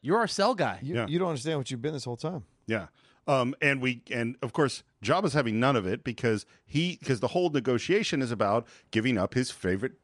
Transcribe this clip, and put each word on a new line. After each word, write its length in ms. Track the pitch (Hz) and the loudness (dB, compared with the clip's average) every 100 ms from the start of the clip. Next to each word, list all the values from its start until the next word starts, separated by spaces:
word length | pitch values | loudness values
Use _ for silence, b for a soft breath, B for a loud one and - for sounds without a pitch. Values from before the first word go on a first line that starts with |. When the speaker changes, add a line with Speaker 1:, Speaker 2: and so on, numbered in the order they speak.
Speaker 1:
You're 160 | 127 214 | 0 0
our 100 | 220 | 2
sell 260 | - 202 | 2 2
guy." 240 | 214 131 87 | 2 0 -2
Speaker 2:
You, 120 | 131 | -4
Speaker 3:
Yeah. 120 | 117 117 | -2 0
Speaker 2:
you 100 | 165 | 0
don't 100 | 180 | 0
understand 280 | 143 139 151 | -2 -2 -4
what 100 | 127 | -4
you've 100 | 127 | -6
been 120 | 143 | -6
this 100 | 147 | -6
whole 120 | 123 120 | -8 -6
time. 280 | 156 175 92 _ - | -6 -8 -12 _ -4
Speaker 3:
Yeah. 180 | 110 82 b b b - | -4 -4 b b b 0
Um, 260 | 135 123 143 | 2 2 0
and 180 | 147 139 | 0 2
we, 220 | 127 120 - | 0 -4 -6
and 240 | 107 117 127 | -4 -4 -4
of 100 | 123 | -4
course, 300 | - 139 - - - | 0 0 0 -14 -6
Jabba's 320 | 101 170 202 | 0 2 2
having 280 | 143 117 110 | 2 2 2
none 160 | 131 127 | 4 2
of 100 | 92 | 0
it 160 | 104 | -2
because 420 | 127 113 120 107 - b b | -4 -2 0 0 -4 b b
he, 300 | 147 180 170 | -2 -2 -2
'cause 240 | - 120 | -2 0
the 80 | 123 | 0
whole 220 | 180 180 | 2 2
negotiation 720 | 147 123 120 - 196 220 151 | 0 0 0 2 0 2 -2
is 120 | 123 | -2
about 340 | 110 104 113 113 B B | 0 2 0 -2 B B
giving 260 | 113 123 113 | 0 2 2
up 180 | 98 | 2
his 180 | 127 127 | 0 -2
favorite 400 | - 92 95 127 - | -4 -2 -2 -2 -8